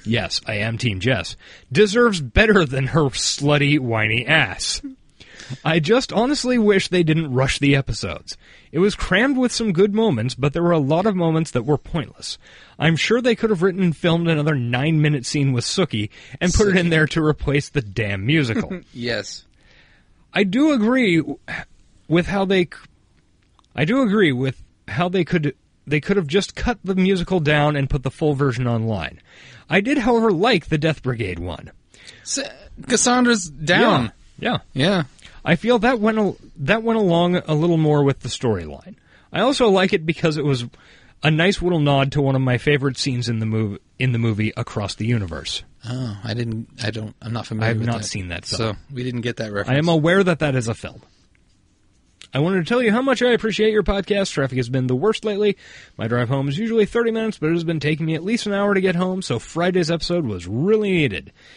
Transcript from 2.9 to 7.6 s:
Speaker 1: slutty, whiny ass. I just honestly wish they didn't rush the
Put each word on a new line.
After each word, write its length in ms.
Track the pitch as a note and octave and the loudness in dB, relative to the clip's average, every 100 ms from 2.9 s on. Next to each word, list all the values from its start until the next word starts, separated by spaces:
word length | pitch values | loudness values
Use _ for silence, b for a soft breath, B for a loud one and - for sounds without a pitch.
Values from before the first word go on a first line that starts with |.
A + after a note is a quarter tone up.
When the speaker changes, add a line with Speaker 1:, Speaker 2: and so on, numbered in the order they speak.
| E3 C#3+ | 2 0
Speaker 1:
slutty, 760 | - - - C#3+ D3 C#3+ D3 | 0 -4 -2 2 2 4 2
whiny 480 | B2 A2+ G#2+ A2+ B2 | 0 0 0 -2 0
ass. 520 | D#3 A2+ E2+ - - C#4 C4 _ - B B B C3+ | 0 0 -4 -6 -8 -10 -16 _ -20 B B B -8
I 160 | D3+ E3+ | -2 0
just 320 | D3+ A#3+ - | 2 2 2
honestly 440 | E3 B3 D4 B3 B3 | 0 0 0 0 2
wish 300 | G#3 G3 - | 4 4 2
they 160 | F3+ | 0
didn't 300 | D#3+ D#3 D#3 | 2 2 0
rush 260 | B2+ C3 | 0 0
the 160 | - | 2